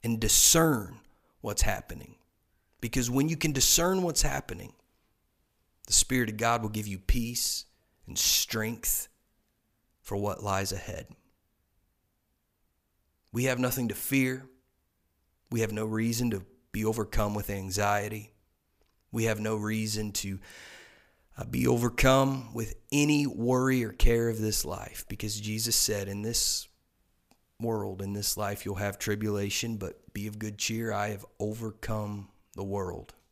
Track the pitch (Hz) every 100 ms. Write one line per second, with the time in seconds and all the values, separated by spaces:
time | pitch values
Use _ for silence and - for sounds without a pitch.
0 | 117 113 113 - - 165 160 131 98 -
1 | - _ _ _ - 104 - 101 - -
2 | - - _ _ _ _ _ _ 117 131
3 | 120 127 151 160 160 135 - - 170 190
4 | 180 143 - 69 - - - - _ _
5 | _ _ _ _ _ _ _ _ - -
6 | - 127 113 107 117 117 110 107 101 95
7 | - - 120 120 - - - _ _ _
8 | - - - - - 113 107 - - -
9 | - _ _ _ _ _ _ _ _ _
10 | - 104 101 95 104 98 98 95 - 90
11 | - - _ _ _ _ _ _ _ _
12 | _ _ _ _ _ _ _ _ _ _
13 | _ _ _ 110 131 127 127 120 120 -
14 | - 139 131 127 135 _ _ _ _ _
15 | _ _ _ _ _ 117 110 107 110 110
16 | 113 117 123 101 92 _ _ 104 107 113
17 | 104 - 104 104 101 98 95 95 101 101
18 | 104 107 104 _ _ _ _ _ _ _
19 | _ 113 113 107 110 110 107 110 110 107
20 | 107 101 98 95 - - - - - -
21 | _ _ _ - - 123 127 123 120 113
22 | 135 135 139 135 117 117 113 - _ 143
23 | 147 147 143 - 117 127 131 131 113 -
24 | 123 117 117 110 107 107 71 85 - -
25 | - 104 107 101 104 110 113 110 - 104
26 | 98 101 107 117 - - - _ _ _
27 | _ _ _ _ _ _ 117 110 101 95
28 | 98 101 101 - 101 104 - 98 104 98
29 | - 104 107 104 101 - 117 110 92 -
30 | - - 107 104 107 101 - 113 113 101
31 | 104 101 - _ 107 107 113 107 - 107
32 | 104 104 98 _ _ - 98 101 92 -
33 | - - _